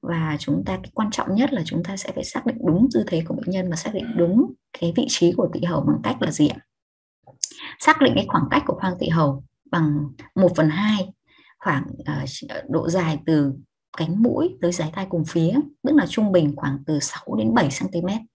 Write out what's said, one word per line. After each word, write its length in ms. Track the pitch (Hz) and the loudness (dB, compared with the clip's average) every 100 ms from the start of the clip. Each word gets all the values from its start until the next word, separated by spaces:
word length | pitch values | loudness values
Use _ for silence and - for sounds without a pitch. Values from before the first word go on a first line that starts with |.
Và 340 | - 170 160 151 | -4 -2 -2 -2
chúng 260 | - 277 - | -2 -2 -2
ta, 100 | 190 | -6
cái 140 | 190 | -6
quan 160 | - 214 | -4 -2
trọng 240 | - - | -2 -2
nhất 180 | 196 285 | 2 2
là 100 | 240 | 0
chúng 200 | 160 160 | -4 -4
ta 120 | 165 196 | -4 -8
sẽ 160 | - | -8
phải 100 | - | -8
xác 220 | - - 233 | -6 -4 -4
định 120 | 226 - | -2 0
đúng 220 | 165 262 | 4 4
tư 100 | - 202 | 2 0
thế 160 | 165 160 | -2 -2
của 60 | |
bệnh 160 | - - | -6 -4
nhân 200 | 190 180 | -4 -4
và 60 | 165 | -4
xác 180 | - | -4
định 120 | 208 233 170 | -6 -4 0
đúng 360 | 170 208 320 - _ - | 4 4 2 -2 _ -4
cái 120 | 170 165 | -2 0
vị 100 | - | 0
trí 240 | - 170 175 | 4 2 4
của 120 | 175 | 0
tị 120 | - | 0
hầu 160 | 175 165 | -2 0
bằng 200 | 185 151 | 2 0
cách 140 | - - | 0 -2
là 80 | - | -4
gì 180 | 147 147 | 2 2
ạ? 100 | - _ _ _ _ _ _ - - - - - - | 2 _ _ _ _ _ _ -20 -12 -12 -10 -18 -2
Xác 200 | - 311 | 4 6
định 120 | 262 | 6
cái 120 | 262 - | 4 0
khoảng 160 | - - | 0 2
cách 120 | 285 - | 0 0
của 120 | - | -2
khoang 180 | 190 180 | -2 -2
tị 100 | - | 0
hầu 360 | 165 151 139 - _ _ | 2 2 0 -8 _ _
bằng 380 | 175 156 147 143 - - | 0 2 0 -4 -10 -8
một 180 | - 185 175 | 2 4 4
phần 140 | 156 | 2
hai 420 | 156 214 214 190 - _ _ _ _ | 2 0 0 -2 -10 _ _ _ _
khoảng, 260 | 208 139 - - - | -2 -2 -4 -10 -6
ờ, 180 | 147 139 - - - - | -6 -6 -10 -12 -12 -4
độ 200 | 160 - | -2 0
dài 300 | 180 165 156 - | 0 0 -2 2
từ 260 | 156 139 135 - _ _ - | 2 2 -2 -12 _ _ -6
cánh 260 | 165 185 | -4 2
mũi 360 | 240 - 359 381 | 2 2 -2 0
tới 100 | 175 | -2
dái 180 | 175 156 | -2 -6
tai 120 | 196 190 | -6 -4
cùng 140 | 170 | -4
phía, 300 | 151 170 160 240 311 _ | -2 2 2 2 -2 _
tức 100 | 269 302 | 2 2
là 100 | 190 | 4
trung 260 | - 208 | 0 4
bình 240 | 180 151 147 | 4 4 0
khoảng 220 | 139 139 - | -4 -4 -2
từ 120 | 151 | -2
sáu 340 | - - - 110 | -2 -8 -6 -2
đến 160 | 110 | 2
bảy 160 | 113 151 | 4 2
xăng 180 | 131 185 | -2 -4
ti 120 | 170 | -4
mét. 180 | 180 220 - | -4 -4 -8